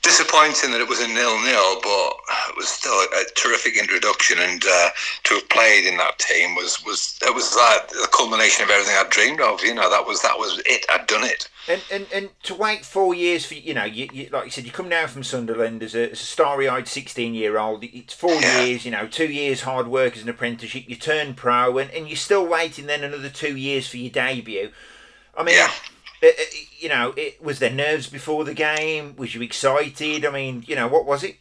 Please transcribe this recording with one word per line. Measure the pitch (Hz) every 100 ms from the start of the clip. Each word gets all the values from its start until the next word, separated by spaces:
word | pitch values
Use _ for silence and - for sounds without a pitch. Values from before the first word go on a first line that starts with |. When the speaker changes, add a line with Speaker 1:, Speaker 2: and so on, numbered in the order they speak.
Speaker 1:
disappointing | - 165 160 160 151 147 143
that | 117
it | 117
was | 117
a | 117
nil-nil, | 113 120 110 120 123 95 95
but | 98 101 82 - - - -
it | -
was | -
still | - -
a, | 107 92 92
a | 95
terrific | - 123 117 120 110
introduction, | 101 95 104 98 - 90
and, | 90 90
uh, | 95 90 87 - - -
to | -
have | 104 -
played | - 113 104 92
in | 90
that | 80 -
team | - 87 87
was, | 87 90 - 101
was, | - - - -
it |
was | 123 123 113
like | 117 107 -
the | - 110
culmination | - 117 110 110 -
of | 104
everything | 101 101 98
I'd | 95
dreamed | 101 110 151
of. | 123 101
You | 104
know, | 117 98
that | 101 -
was, | 107
that | 113 -
was | 107 - -
it. | 123 -
I'd | 90 -
done | 107
it. | 120 90 - - -
Speaker 2:
And, | 180 -
and, | 196 196
and | 190 196 _
to | -
wait | 185 214 214 -
four | 196 190
years | 180 175 170
for, | 160
you | 147 147
know, | 135
you, | 104 110 127
you, | 131 135
like | 135 127
you |
said, | 131
you | 120
come | - 180
down | 170 156
from | 131
Sunderland | 135 127 113 113 113 113
as | 110
a, | 113 117
as | -
a |
starry-eyed | - - 151 139 135 127 120
sixteen-year-old. | - 135 - 117 117 107 107 110 107
It's | 117 123 -
four | - 170
Speaker 1:
Yeah. | 160 131 127
Speaker 2:
years, | 127 123 123
you |
know, | 110 110
two | - 160
years | 147 143 131
hard | 127 131 120
work | 131 127 113
as |
an | 110
apprenticeship. | 120 120 117 110 135 127
You | 117
turn | - 151 147
pro, | 131 123 123 127 127
and, | 139
and | 160 156
you're | 151
still | - 202 175
waiting | 165 165 - 147
then | 147
another | 143 147 139
two | 139 151 135
years | 135 139 127
for | 123
your | 123
debut. | 117 127 131 110 104 104 - - - - - _ -
I |
mean, | 170 170
Speaker 1:
Yeah. | 170 - - - - -
Speaker 2:
uh, | 160
uh, | 160 156 151 151 147
you | 156
know, | 139 120 131
it, | 147 -
was | 156 139
there | 135
nerves | 131 147 156 135
before | 139 143 151
the | 151
game? | 135 151 156 156 156 147 139
Was | 123
you | 117
excited? | 117 - 139 139 151 139 151 151
I | 151
mean, | 139 135 127 117
you | 147
know, | 120
what | 147 143
was | 139
it? | 190 -